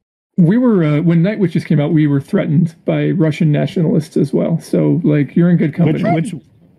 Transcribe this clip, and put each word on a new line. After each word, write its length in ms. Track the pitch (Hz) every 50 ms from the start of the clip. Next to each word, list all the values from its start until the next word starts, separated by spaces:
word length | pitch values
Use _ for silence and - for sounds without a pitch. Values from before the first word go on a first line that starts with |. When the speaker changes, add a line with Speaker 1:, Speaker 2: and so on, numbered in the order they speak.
| _ _ _ _ _ _ _
Speaker 1:
we 200 | - 170 156 214
were, 260 | 247 254 240 214 185 160
uh, 180 | 151 147 147
when 200 | 175 170 175 170
Night 180 | 165 202 220 208
Witches 240 | 196 165 - 165 -
came 140 | - 170 147
out, 120 | 143 156 170
we 140 | 151 156
were 140 | 147 143 139
threatened 540 | 139 - - 190 - - 147 160 165 - - _ -
by 260 | 160 156 147 147 151
Russian 400 | 147 190 160 160 151 - 175 151
nationalists 640 | 147 147 143 143 - 190 160 165 - 165 156 - -
as 160 | - 147 139 -
well. 260 | 165 - 165 165 151
So, 400 | - - - 175 151 147 143 160 -
like, 320 | 151 147 147 139 127 -
you're 140 | 170 170 180
in 80 | 175
good 160 | - 170 147 -
company. 300 | - 165 - 151 - -
Speaker 2:
Which, 300 | - - 165 165 226 170
which, 100 | - - _ _ _ _ _ _